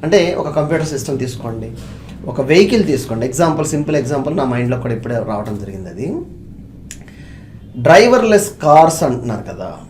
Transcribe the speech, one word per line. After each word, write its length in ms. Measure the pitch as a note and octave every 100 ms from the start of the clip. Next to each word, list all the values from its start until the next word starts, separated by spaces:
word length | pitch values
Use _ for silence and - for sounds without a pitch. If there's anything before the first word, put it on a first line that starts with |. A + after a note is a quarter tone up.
అంటే, 180 | D#3 F#3+ F3 F#3
ఒక 40 | D3+ D3+
కంప్యూటర్ 340 | D3 D#3+ D3+ C#3
సిస్టమ్ 220 | A#2+ C3+ B2
తీసుకోండి, 440 | - A#2 A2+ A2+ A#2+ - - - - -
ఒక 100 | - C3
వెహికల్ 360 | E3 G3+ A#3 F#3
తీసుకోండి. 340 | B2+ - A2+ B2+
ఎగ్జాంపుల్, 380 | C3 E3 D#3 D3+
సింపుల్ 260 | D3+ D3 D3+
ఎగ్జాంపుల్ 340 | B2 C#3+ C3+ E3
నా 40 | C3
మైండ్లో 260 | A#2+ A#2+ B2
కూడా 120 | A#2 A2
ఇప్పుడే 200 | A#2+ A#2+ A2
రావడం 240 | G#2 G#2+ G#2
జరిగింది. 260 | F#2+ F#2+ F2+
అది 120 | E2+ C#3 D#4 - - - - - - - - - - - - - - - - B2
డ్రైవర్‌లెస్ 600 | F3 A#3+ B3 A3 G#3 - -
కార్స్ 360 | D3+ D3+ E3 D#3+ D3+
అంటున్నారు 360 | A#2+ A#2+ G#2 F#2+
కదా. 220 | F2 F#2 D#2+ -